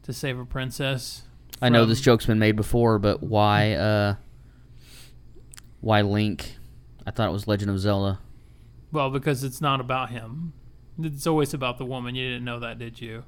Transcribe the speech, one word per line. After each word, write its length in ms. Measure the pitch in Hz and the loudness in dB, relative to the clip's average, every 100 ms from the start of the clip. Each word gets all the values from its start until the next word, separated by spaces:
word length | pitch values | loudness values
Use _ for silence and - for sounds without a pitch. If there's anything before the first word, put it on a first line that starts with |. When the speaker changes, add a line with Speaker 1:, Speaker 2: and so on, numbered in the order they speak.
Speaker 1:
to 100 | - | -10
save 240 | 127 143 127 | -8 -6 -6
a 80 | 123 | -6
princess 760 | 135 131 - 135 135 - - - - - - | -6 -6 -4 -4 -4 -6 -14 -18 -20 -20 0
Speaker 2:
I 80 | 123 | 6
know 160 | 117 113 | 8 6
this 140 | 113 | 6
Speaker 1:
from 40 | |
Speaker 2:
joke's 220 | - 113 - | 6 4 4
been 120 | 110 | 4
made 180 | 107 107 | 4 4
before, 420 | 104 120 117 107 | 2 4 4 4
but 240 | 101 - | 2 0
why, 500 | - 107 104 104 107 | 0 2 4 4 2
uh, 420 | 95 107 107 101 98 - - - - - - - - - - - - - - - - | 2 2 2 2 -2 -8 -20 -20 -20 -20 -20 -20 -20 -20 -20 -20 -20 -20 -20 -20 -8
why 200 | 113 107 | 2 4
Link? 560 | 104 104 107 95 - - - - - - - | 4 2 0 -2 -10 -14 -18 -20 -20 -14 -12
I 40 | |
thought 180 | - 107 | -4 -2
it 20 | |
was 140 | 95 104 | -2 -2
Legend 240 | 104 101 | -2 0
of 80 | 98 | 0
Zelda. 400 | 101 101 98 98 - - - - - - - | 0 2 0 -2 -8 -20 -20 -20 -20 -20 -8
Speaker 1:
Well, 180 | 151 135 | -2 -2
because 340 | 135 143 135 | -2 -2 -2
it's 180 | 135 - | -4 -4
not 180 | 151 135 | -2 -2
about 300 | 123 131 123 | -2 -4 -4
him. 440 | 117 113 135 170 - - - - - | -8 -10 -10 -10 -12 -20 -20 -18 -8
It's 240 | 160 143 165 | -8 -4 0
always 260 | 156 143 | 2 0
about 240 | 147 127 123 | -2 -6 -6
the 80 | 127 | -8
woman. 280 | 127 123 127 | -6 -6 -6
You 120 | 127 | -6
didn't 160 | 123 123 | -6 -6
know 140 | 120 | -8
that, 180 | 117 113 | -10 -10
did 220 | 117 117 | -14 -14
you? 220 | 117 113 | -14 -14